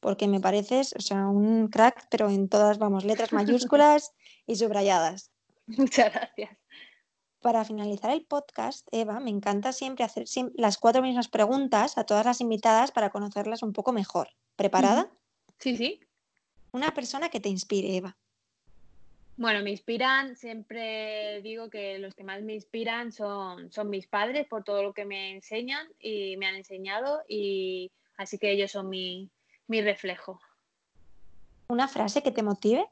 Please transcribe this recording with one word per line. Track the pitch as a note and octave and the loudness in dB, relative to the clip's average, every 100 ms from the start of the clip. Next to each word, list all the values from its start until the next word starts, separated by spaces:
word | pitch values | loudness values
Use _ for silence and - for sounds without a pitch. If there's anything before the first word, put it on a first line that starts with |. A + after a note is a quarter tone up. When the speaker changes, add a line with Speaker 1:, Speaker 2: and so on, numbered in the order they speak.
Speaker 1:
porque | - G3 G#3 | -2 0 2
me | G3 | 2
pareces, | F#3 G3+ G#3 B3+ C4+ - | 2 0 2 0 0 -4
o | |
sea, | G3 G3 G3 | -4 -2 2
un | G3+ G#3 A3+ A3 | 4 4 4 2
crack, | A3 A3+ - - | 6 6 6 -4
pero | A#3 G#3 | 0 2
en | G3 G3 | 2 2
todas, | G#3 G#3 G#3 | 6 6 4
vamos, | G#3+ G3 | 2 0
letras | G3+ A3 A3+ | 0 -2 0
mayúsculas | G3+ G#3 A#3+ B3 C#4+ D4 D4 D4 _ - | 0 4 2 4 8 10 8 4 _ -20
Speaker 2:
<laughs> | - - | -20 -6
Speaker 1:
y | A3 | -2
subrayadas. | A3+ G3+ G3 F3+ D#3+ F#3 - _ _ _ - | 0 2 4 4 2 -2 -16 _ _ _ -12
Speaker 2:
Muchas | A3+ C4+ - A3 | 2 2 6 4
gracias. | - A3+ - G#3 - _ - - _ _ _ _ _ | 4 -8 -10 -12 -14 _ -20 -20 _ _ _ _ _
Speaker 1:
Para | A3+ A3+ | 0 0
finalizar | G#3+ G#3+ G#3 G3+ G#3+ | -2 -6 -6 -4 -2
el | D4+ | -2
podcast, | D#4 C#4+ C#4+ - A3+ C4+ - | -2 -6 -6 -8 -8 -8 -8
Eva, | A3+ A3 G#3+ | -4 -4 -4
me | C4 | -4
encanta | G3+ G3+ G3+ A3+ | -4 0 0 -2
siempre | C4 C4 C4 | -4 -8 -4
hacer | A#3 - | -4 -4
siem-, | A#3 - B3+ - | -6 -4 -4 2
las | A3+ G3+ | 2 4
cuatro | A#3 A#3+ | 4 6
mismas | C4 B3 A#3 | 4 0 0
preguntas | - G#3 C4 C4+ A3 B3 - | 2 4 4 2 2 2 0
a | |
todas | A3 G#3 A3+ | 2 2 4
las | B3 | 2
invitadas | A#3+ A3 A3+ A3 C4 | 0 2 6 6 4
para | - G#3 | 2 0
conocerlas | G#3 G#3 G3+ G#3 A3+ | -2 -6 -6 -6 -4
un | A3 | -6
poco | G#3 G#3 | -2 -2
mejor. | A#3+ G3 - D3+ _ _ - | 0 -2 -2 -4 _ _ -2
¿Preparada? | G3 G3 G3 A#3+ | 2 4 6 4
Speaker 2:
Ujú. | G4 _ _ _ _ _ | 2 _ _ _ _ _
Sí, | C4+ A#3 | -4 -2
sí. | A#3+ G#4 _ _ _ _ _ _ - | -4 -6 _ _ _ _ _ _ -12
Speaker 1:
Una | B3 D4+ | -4 -4
persona | - A#3+ C#4 E4 | -4 -8 -6 -6
que | B3 | -4
te | G3+ | -4
inspire, | F#3+ - G3+ F#3 F#3 | -4 -2 -4 -2 -4
Eva. | F#3 - _ _ _ _ _ - - - - - _ - | -6 -16 _ _ _ _ _ -20 -20 -20 -20 -20 _ -6
Speaker 2:
Bueno, | A#3 G#3 | -2 0
me | G3+ | -2
inspiran, | G3+ - A#3 B3+ C4+ C4+ B3 | -6 -6 -2 2 2 0 -10
siempre | A#3 A3+ G#3 A3+ A3+ A3 G#3+ G#3+ G#3 G#3 | -14 -16 -14 -10 -8 -6 -6 -8 -8 -10
digo | G3+ A3 A3+ | -12 -12 -12
que | G#3+ G3+ F#3+ | -10 -10 -10
los | G3 | -12
que | - | -14
más | G3 G3 | -14 -12
me | G#3+ | -10
inspiran | G#3+ G3+ A3+ A3+ A#3 A#3+ | -12 -10 -8 -6 -6 -8
son, | G#3+ G#3 G3+ F#3+ F3+ F3 | -8 -8 -6 -10 -12 -14
son | G#3+ G#3 | -8 -6
mis | G3+ F#3+ | -6 -4
padres | G#3 G#3+ C#4 C#4+ | -2 -2 -2 -4
por | A3 | -6
todo | G3 G3+ | -4 -2
lo | G3+ | -2
que | G3 G3+ | -4 -10
me | G3 G3 | -8 -10
enseñan | F#3+ - A3 B3 C#4 D#4+ _ | -12 -10 -8 -6 -8 -10 _
y | A3 G#3+ G3 F#3+ | -8 -6 -6 -6
me | |
han | G3 F#3+ | -6 -6
enseñado, | F#3+ F#3+ F#3+ G3+ C4 D4+ D#4 | -12 -14 -6 -4 -2 -4 -4
y | G#3+ G3+ G3 F#3 F#3 F#3 _ _ - | -4 -2 -2 -4 -6 -10 _ _ -16
así | G3 G3 | -12 -4
que | G#3 | -2
ellos | G3+ G3 | 0 -2
son | G3+ F#3+ | -4 -8
mi, | F#3+ F#3 F3+ F#3+ _ _ _ _ | -8 -8 -10 -14 _ _ _ _
mi | A3+ | -2
reflejo. | G#3 G3+ F#3+ F3+ - F#3 _ _ _ _ _ _ - - - - - _ _ | 0 -2 -6 -10 -12 -18 _ _ _ _ _ _ -20 -20 -20 -18 -20 _ _
Speaker 1:
¿Una | A#3+ C4+ | -2 -2
frase | - A3 C#4+ | -2 -2 0
que | C#4+ | 0
te | A3+ | -2
motive? | G#3+ G3+ G#3 B3 G#4 | -2 0 2 2 0